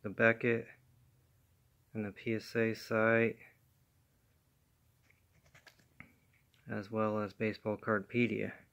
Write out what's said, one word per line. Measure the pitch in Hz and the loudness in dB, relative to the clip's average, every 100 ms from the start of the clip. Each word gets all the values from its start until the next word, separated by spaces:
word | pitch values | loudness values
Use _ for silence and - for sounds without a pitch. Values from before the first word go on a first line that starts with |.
the | 107 | -10
Beckett | 95 113 117 123 117 - - _ _ _ _ _ _ _ _ _ _ _ | 2 4 4 0 0 -4 -18 _ _ _ _ _ _ _ _ _ _ _
and | 110 | -8
the | 104 | -8
P | 95 - | -8 -6
S | 110 - | -6 -4
A | 117 113 | 0 0
site, | 110 - 113 110 113 113 - - _ _ _ _ _ _ _ _ _ _ _ _ _ _ _ _ _ _ _ _ - - _ _ _ - _ _ _ _ _ - | -2 -2 2 4 4 2 -2 -18 _ _ _ _ _ _ _ _ _ _ _ _ _ _ _ _ _ _ _ _ -20 -20 _ _ _ -20 _ _ _ _ _ -10
as | 110 104 | -8 -6
well | 110 107 107 | -2 0 0
as | 104 | -4
Baseball | - 110 107 110 104 | -2 -4 -2 -4 -4
Cardpedia. | - 107 95 120 117 107 101 - - | 0 0 0 2 2 2 -4 -8 -20